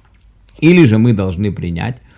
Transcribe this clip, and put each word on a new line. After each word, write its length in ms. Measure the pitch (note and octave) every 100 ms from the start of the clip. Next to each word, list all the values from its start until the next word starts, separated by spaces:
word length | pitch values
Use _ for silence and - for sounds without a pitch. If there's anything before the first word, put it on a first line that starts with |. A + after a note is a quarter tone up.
| _ _ _ _ _ -
Или 280 | D#3 F3 C3+
же 100 | A2
мы 160 | A#2+
должны 400 | G2+ F#2+ F2 G#2
принять, 460 | E2+ F2 E2+ G#2+ B2+ _